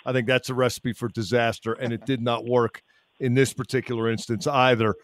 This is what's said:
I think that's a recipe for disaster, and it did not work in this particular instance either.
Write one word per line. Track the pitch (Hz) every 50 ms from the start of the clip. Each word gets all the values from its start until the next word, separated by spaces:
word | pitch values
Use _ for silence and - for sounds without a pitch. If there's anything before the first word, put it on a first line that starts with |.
| -
I | 135 127
think | 127 113
that's | 127 127 127 - 131
a | 127
recipe | 127 127 120 - - - 123 107
for | - 117 107
disaster, | - 117 107 87 123 120 117 113 110 - - 113 113
and | - 127 117
it | 117 110 113
did | 131 135 117
not | 117 123 117 113 113
work | 120 123 120 117 110 - - _ _ _ _ _ _ _ -
in | 131 127 120
this | 135 135 -
particular | - 131 120 - 135 127 - - 123 113 113 113
instance | 113 104 - - 113 98 -
either. | 151 143 127 127 131 123 110 110 107 98 -